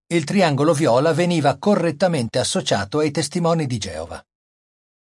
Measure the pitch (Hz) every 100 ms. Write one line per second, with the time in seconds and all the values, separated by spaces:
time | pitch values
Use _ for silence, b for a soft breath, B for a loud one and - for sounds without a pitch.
0 | - 170 147 202 170 139 151 151 147 120
1 | 160 156 180 170 139 143 208 202 165 147
2 | 185 156 117 127 113 190 - 113 98 151
3 | 151 151 151 180 165 170 143 120 95 80
4 | 80 82 - _ _ _ _ _ _ _